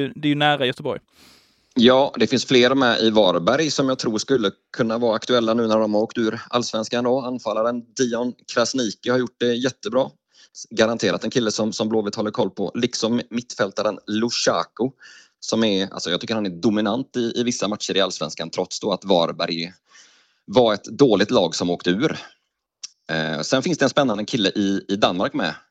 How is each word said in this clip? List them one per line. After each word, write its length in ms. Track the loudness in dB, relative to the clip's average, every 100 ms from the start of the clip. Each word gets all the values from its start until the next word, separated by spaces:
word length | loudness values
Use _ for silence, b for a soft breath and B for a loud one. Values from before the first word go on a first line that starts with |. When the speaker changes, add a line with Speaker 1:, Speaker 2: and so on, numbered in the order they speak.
Speaker 1:
ju, 120 | -2 -4
det 120 | -2
är 20 |
ju 60 | 2
nära 300 | 2 2 0
Göteborg. 340 | -2 -6 -8 -10 b b b b b b
Speaker 2:
Ja, 400 | 4 6 6 4 2
det 100 | 0
finns 180 | 0 4
fler 300 | 6 6 6
med 240 | 4 4
i 100 | 4
Varberg 600 | 6 6 4 2 2 0
som 180 | 0 0
jag 100 | 0
tror 180 | -2 -2
skulle 340 | 0 2 0 -4 _ -4
kunna 200 | -2 0
vara 180 | 0 0
aktuella 380 | 2 2 2
nu 140 | 2 2
när 120 | 2
de 140 | 2
har 80 | 0
åkt 160 | 0 0
ur 240 | -2 -2 -4
allsvenskan 540 | -4 -2 -4 -2 -2
då. 160 | 0 0
Anfallaren 760 | -2 -6 -4 -2 -2 -2 -8
Dion 400 | -2 -2 0 -4 -8 -6
Krasniqi 560 | -2 -2 -2 -4 -4 -2
har 80 | 0
gjort 180 | -2 -2
det 140 | -2
jättebra. 560 | 0 -2 -4 -4 -2 -2 -6 _ b b -20 -8
Garanterat 540 | 0 2 2 0 -2
en 60 | -2
kille 220 | 0 0
som, 220 | 0 -2
som 160 | -2 -2
Blåvitt 260 | 0 -2 -4
håller 160 | -4
koll 180 | -2 -4
på, 220 | -2 -6 -2
liksom 460 | -4 -2 -2 -2 -4
mittfältaren 720 | -8 -10 -4 -4 -2 -4 -4 -4
Lushaku, 840 | -2 -2 0 0 0 -4 -4 -4 -6 B B B B
som 240 | -4 0
är, 300 | 0 0 -2
alltså, 180 | -6 -4
jag 100 | -4
tycker 140 | -4 -4
han 100 | -4
är 160 | -2
dominant 560 | 0 2 0 -2 -4 -4
i, 160 | -4 -2
i 80 |
vissa 240 | -2 -2 -4
matcher 300 | -4 -4 -2
i 40 |
allsvenskan, 480 | -2 -2 -8 -8 -8
trots 300 | -6 -6 -4
då 120 | -4
att 140 | -4 2
Varberg 680 | 2 2 -2 -6 -6 -8 -14 _ b b b b b 0
var 280 | 4 4
ett 100 | 2
dåligt 480 | -4 4 4 6 4
lag 240 | 2 2 0
som 140 | -2
åkte 200 | -2 0
ur. 300 | 0 0 -4 B _ _ _ _ _ -20 _ -6
Eh, 300 | -4 -4 -4
sen 220 | -2 -2
finns 140 | 0 0
det 80 | 0
en 40 |
spännande 360 | 2 0 -2 -4
kille 240 | -2 0
i, 360 | 0 0 0 -2
i 80 | 0
Danmark 380 | 0 0 -2
med 200 | -2 -4 -6 _